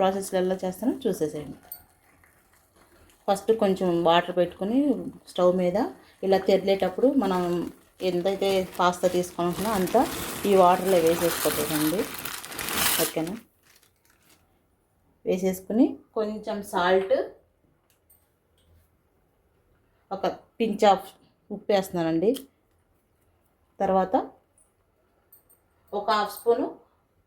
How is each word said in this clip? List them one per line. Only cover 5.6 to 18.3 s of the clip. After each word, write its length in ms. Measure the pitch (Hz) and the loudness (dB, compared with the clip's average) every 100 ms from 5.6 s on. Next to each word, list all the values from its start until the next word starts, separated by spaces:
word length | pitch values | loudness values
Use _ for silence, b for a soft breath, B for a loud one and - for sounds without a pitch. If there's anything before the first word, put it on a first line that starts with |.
| 180 196 330 - b b 190 | 0 0 -4 -6 b b 0
ఇలా 120 | 190 190 | 2 4
తెరిలేటప్పుడు 600 | 185 190 196 180 196 254 277 | 2 2 0 0 2 2 4
మనం 200 | 190 180 175 175 - - _ _ 185 | 0 0 0 -2 -4 -12 _ _ -2
ఎంతైతే 400 | 175 185 190 196 190 185 - | 0 -2 0 0 0 -2 0
పాస్తా 300 | 180 180 180 180 | 0 2 0 0
తీసుకుంటున్నా 560 | 175 - 175 175 208 202 | -2 -4 -4 -2 -2 -2
అంతా 220 | 175 233 330 - - - 202 | 2 2 0 -2 -8 -6 2
ఈ 20 | 190 | 6
వాటర్లో 380 | 175 180 185 180 160 | 6 4 2 2 4
వేసేసుకోవచ్చండి. 920 | 170 170 - 151 147 147 156 156 185 277 - - - - - - - - - | 2 0 0 -2 0 -2 -2 -2 -2 -4 -8 -12 -14 -14 -12 -8 -2 -2 0
ఓకేనా? 300 | 160 165 165 233 - _ _ _ _ _ _ _ _ _ _ _ _ _ _ _ _ _ 175 | -2 -2 -6 -8 -14 _ _ _ _ _ _ _ _ _ _ _ _ _ _ _ _ _ -4
వేసేసుకుని 600 | 185 190 185 - 214 330 - _ 226 | -2 -2 -4 -2 2 2 0 _ -6
కొంచెం 380 | 214 214 220 202 190 | -6 -8 -8 -10 -6
సాల్ట్, 440 | 190 180 185 - 277 - - _ _ _ _ _ _ _ _ _ | -2 2 2 2 0 -2 -10 _ _ _ _ _ _ _ _ _